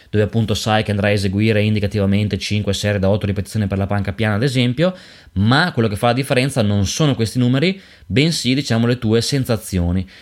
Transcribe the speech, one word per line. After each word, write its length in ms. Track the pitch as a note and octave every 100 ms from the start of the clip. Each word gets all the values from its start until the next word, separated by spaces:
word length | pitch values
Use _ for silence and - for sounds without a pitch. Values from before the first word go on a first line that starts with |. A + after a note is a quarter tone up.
| -
dove 140 | G#2
appunto 300 | G2+ A2+ G#2+
sai 280 | G#2+ A2+ G#2+
che 80 | G2+
andrai 220 | G2+ G2+
a 20 |
eseguire 480 | G#2 G2 G2 A2 G#2
indicativamente 760 | G#2+ G#2+ G2 G#2+ G2 G2 G#2 G2
cinque 360 | - G#2 G2+
serie 240 | F#2+ G#2 G2+
da 100 | F#2+
otto 180 | G#2+ G2+
ripetizioni 400 | G2 F#2+ A2 G2+
per 100 | G2
la 80 | G2
panca 260 | G2+ G2
piana, 220 | G2 G#2+
ad 80 | G2+
esempio, 520 | C3+ B2+ B2 B2 F3 F3+ - - -
ma 360 | F#2 G#2 C3 F3
quello 160 | B2+ A2+
che 80 | G2
fa 100 | A#2+
la 40 |
differenza 500 | A#2+ C3+ B2+ C3+ B2+
non 240 | G#2 G2+ F#2+
sono 280 | - D#3
questi 240 | B2+ A2+ B2+
numeri, 420 | B2 C3+ E3+ F#3+ - -
bensì, 500 | - G2 D#3 D#3 A#2+
diciamo, 320 | C3 C3+ A2+ A#2
le 120 | B2
tue 220 | A2 A2+
sensazioni. 840 | A#2 C#3 B2+ A2+ - F#2 F2 F#2 F2+ -